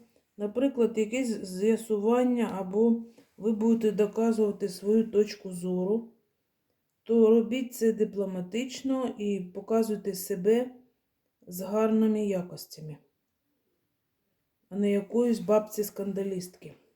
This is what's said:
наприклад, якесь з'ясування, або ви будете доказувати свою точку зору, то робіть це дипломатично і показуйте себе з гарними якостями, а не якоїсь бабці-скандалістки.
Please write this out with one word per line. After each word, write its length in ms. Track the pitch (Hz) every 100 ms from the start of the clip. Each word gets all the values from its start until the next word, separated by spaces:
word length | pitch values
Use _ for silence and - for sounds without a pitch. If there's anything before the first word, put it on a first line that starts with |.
| _ _ _ -
наприклад, 600 | 208 240 277 269 220 226
якесь 480 | 214 247 247 214 190
з'ясування, 1120 | 185 214 220 - 214 208 240 247 247 214 185
або 460 | 185 208 226 233 - - _ -
ви 140 | 202
будете 400 | 214 226 226 214
доказувати 800 | 196 208 220 226 214 214 196 196
свою 420 | - 196 226 226
точку 400 | 202 208 - 196
зору, 600 | 180 180 180 185 226 226 _ _ _ _ _ _ _ _ _
то 260 | - 233 220
робіть 460 | 226 214 254 240 -
це 180 | 226
дипломатично 1200 | 208 214 190 190 185 180 220 262 - 269 262 247 220
і 220 | 208 196
показуйте 720 | 180 196 202 226 214 208 208
себе 640 | 180 - 190 185 233 254 - _ _ _ _ _ _ -
з 140 | 180
гарними 640 | 185 208 220 220 220 214 208
якостями, 720 | 185 180 160 - - 156 147 _ _ _ _ _ _ _ _ _ _ _ _ _ _ _ _ _
а 60 | 190
не 160 | 208
якоїсь 480 | 202 196 226 240 220
бабці-скандалістки. 1300 | 175 214 214 - 208 - 196 190 196 185 180 - 156 - _